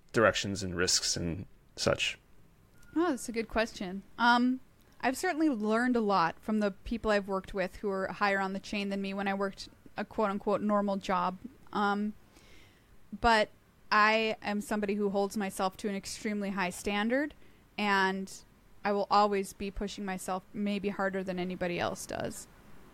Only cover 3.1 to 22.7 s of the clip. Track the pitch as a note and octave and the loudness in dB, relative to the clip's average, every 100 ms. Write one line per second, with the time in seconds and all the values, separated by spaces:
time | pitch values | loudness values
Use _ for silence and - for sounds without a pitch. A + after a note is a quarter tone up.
3.1 | B3+ - A3+ A3 A#3 A3+ - F#3 G3 - | 0 -4 -6 -2 -2 -2 -4 -8 -10 -10
4.1 | - A#3+ A#3+ B3 B3+ - - - - C4 | 2 4 6 4 0 -6 -20 -20 -4 -2
5.1 | C4 F#4 D4+ D#4+ A#3 G#3+ A3 B3 A#3+ G#3 | 0 0 2 2 2 2 2 4 2 4
6.1 | F#3+ E3 - - G#3+ G#3 F#3+ - A3+ G#3+ | 4 2 0 -2 0 0 -2 -6 -4 2
7.1 | G#3 G3 F#3+ - G3+ F#3 - G#3 F#3+ F#3+ | 2 2 -4 -4 -4 -4 -4 -4 -2 -4
8.1 | F3+ G#3 G3 F#3+ F#3+ - G#3 G3+ G3 G3 | 0 0 2 0 -4 -6 -4 -4 -4 -4
9.1 | G3 G3 G3 G3 G3 - - - - G#3 | -4 -2 -2 -2 -4 -14 -18 -14 -10 -6
10.1 | - G#3 G3+ - G3 G#3 G#3 G3+ G3 - | -2 0 0 0 0 2 2 0 -2 -2
11.1 | F3+ F3+ F#3 - - - F#3+ G3+ G3+ G#3 | 0 0 -4 -10 -18 -8 0 0 0 -2
12.1 | G#3 - - - - - - - - - | -6 -16 -20 -20 -20 -20 -20 -20 -20 -16
13.1 | G#3 A#3 A3 G#3+ - - _ - G#3 G#3+ | 0 4 6 4 -4 -20 _ 0 4 6
14.1 | A3 A3 - - G#3 G3+ G#3+ G3+ G#3 G3+ | 6 2 -2 -4 -4 -2 -2 0 0 0
15.1 | G3 G3+ G#3+ F#3+ - F#3+ - G#3+ G3 - | 2 0 0 -4 -2 -2 -2 -4 -4 -6
16.1 | - A3 G#3 G3+ F#3+ F3+ - - G3+ A3 | -6 -4 -2 -2 -2 -2 -4 -2 0 0
17.1 | C4 D4+ - - - - - G3+ G3 F#3+ | 0 -2 -6 -20 -20 -14 -4 2 2 2
18.1 | F#3+ F#3+ - - - - - G3+ G3+ - | 0 -6 -12 -20 -20 -20 -6 -2 0 4
19.1 | G3+ G#3 G3+ G3 - G3 - G3+ - G3+ | 4 4 2 -2 -6 -8 -6 -6 -6 -6
20.1 | F#3 - F#3 - G#3+ G3+ G3+ G3+ G3+ F#3+ | -6 -4 -6 -6 -4 -2 -2 -2 -2 -2
21.1 | F#3+ F#3+ F3+ F3+ F3+ F3+ F3 G#2 - - | -2 -4 -4 -4 -4 -4 -2 -2 -4 -6
22.1 | - - G#3+ - - - | -6 -6 -8 -14 -20 -20